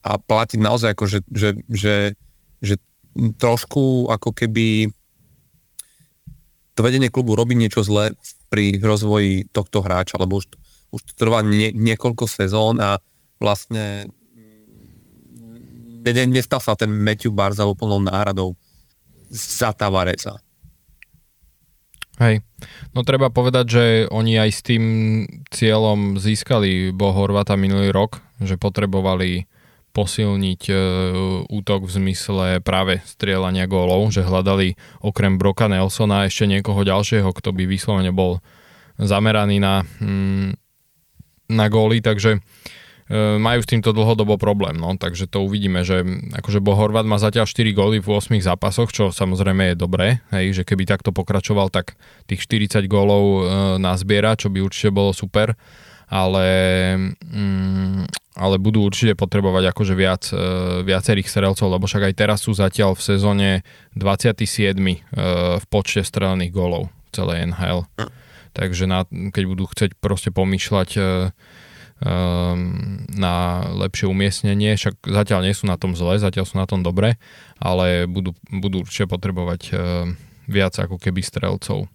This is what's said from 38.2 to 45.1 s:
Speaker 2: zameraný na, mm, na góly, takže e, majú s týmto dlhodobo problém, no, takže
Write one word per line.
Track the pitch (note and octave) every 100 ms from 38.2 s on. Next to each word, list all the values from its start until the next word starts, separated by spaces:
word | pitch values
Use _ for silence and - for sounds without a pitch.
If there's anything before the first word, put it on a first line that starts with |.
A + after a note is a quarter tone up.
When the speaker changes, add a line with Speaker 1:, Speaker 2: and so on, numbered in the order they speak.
| F#2 F2+ _ - - - _ -
Speaker 2:
zameraný | G#2 G2+ A2 G#2+ G2+ G2+
na, | G2 G2 F2+ -
mm, | G#2 G2 G2 G2 G2 - _ _ _ _ _ _ - _ -
na | A2 G#2+
góly, | A2 A2 A#2
takže | A2 G#2 A2+ G#2 - - - - - - -
e, | G#2 G#2+ G#2+
majú | A2+ A#2+
s | A2+
týmto | A#2 A2
dlhodobo | A2 A2 A2 G#2 G#2
problém, | G#2 G2+ F#2 D#2+
no, | E2 F#2
takže | F2